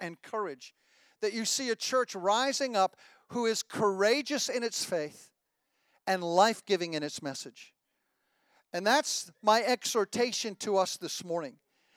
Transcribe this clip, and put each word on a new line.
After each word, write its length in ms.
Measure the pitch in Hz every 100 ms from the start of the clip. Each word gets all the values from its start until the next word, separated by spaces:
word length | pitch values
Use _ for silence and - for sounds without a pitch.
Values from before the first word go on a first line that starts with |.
and 220 | 170 165
courage, 520 | - 220 196 131 - _ _ _ _ _
that 140 | 214
you 100 | 226
see 260 | 220 - 262
a 60 | 220
church 380 | - 254 247
rising 600 | 196 180 214 269 269 269
up 220 | 220 190 _ - _ -
who 160 | 240 233
is 160 | 220
courageous 880 | - - 214 190 202 269 269 277 -
in 140 | 247
its 220 | 233 -
faith, 460 | - 175 151 - - _ _ _ _ _ _ _ -
and 160 | 190
life-giving 720 | 175 170 214 220 - 190 170
in 80 | 156
its 200 | 147 -
message. 500 | 147 135 139 113 - _ _ _ _ _ _ _ _ _ _
And 140 | 175 196
that's 440 | 269 302 - - -
my 200 | 208 220
exhortation 920 | 226 247 - 240 196 220 247 - 226 190
to 200 | 214 196
us 200 | 185 -
this 280 | 170 -
morning. 320 | 180 170 147 113 _ _ _